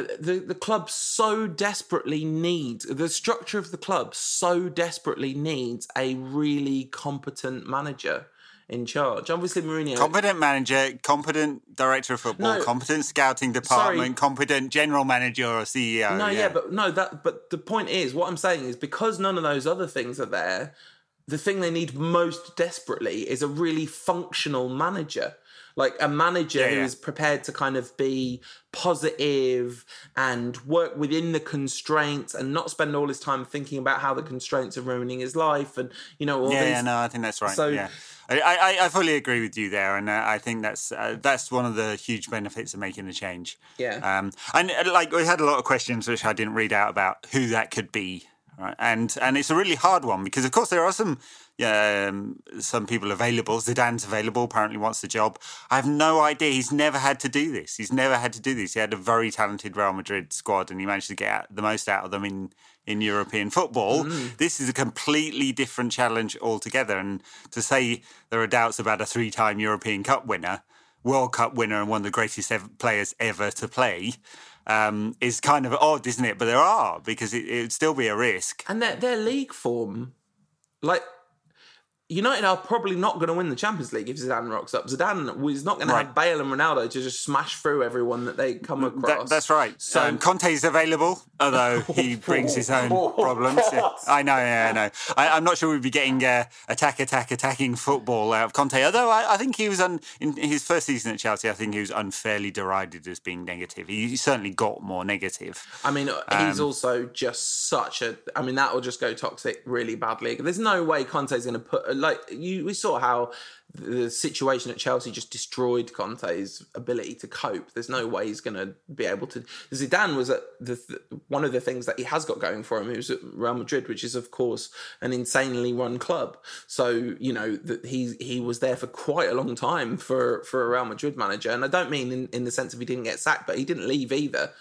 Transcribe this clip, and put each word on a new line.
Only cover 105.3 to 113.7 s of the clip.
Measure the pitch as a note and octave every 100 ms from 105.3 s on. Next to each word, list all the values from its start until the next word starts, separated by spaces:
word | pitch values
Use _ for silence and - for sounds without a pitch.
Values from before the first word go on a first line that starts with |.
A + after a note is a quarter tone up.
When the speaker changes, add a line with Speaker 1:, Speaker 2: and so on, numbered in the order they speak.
| - F#2 F2+ - -
Speaker 1:
I | C#3
mean, | C#3+ C#3 D#2 - G2+
he's | G2+ G2
Speaker 2:
Um, | D3
Speaker 1:
also | C3+ B2+ B2 B2
just | - B2+ - - - -
such | C#3 G2+ -
a, | A#2 - - -
I |
mean, | B2+ C3
that | C3+
will | B2
just | B2 -
go | A#2
toxic | A2 A#2 - B2 -
really | B2 A#2+ A#2
badly. | A2+ A2+ A2+ A#2
There's | A#2 D#3+ F3+
no | A3 F#3
way | D#3+ D3+
Conte's | C3 D#3 C3+ B2 A#2+
gonna | A#2
put, | - - - C3+
like, | D#3 - -
you, | A#2 F3 F#3+
we | D#3+
saw | G3 G#3+ B2
how | B2 A#2+ A#2+ - - - _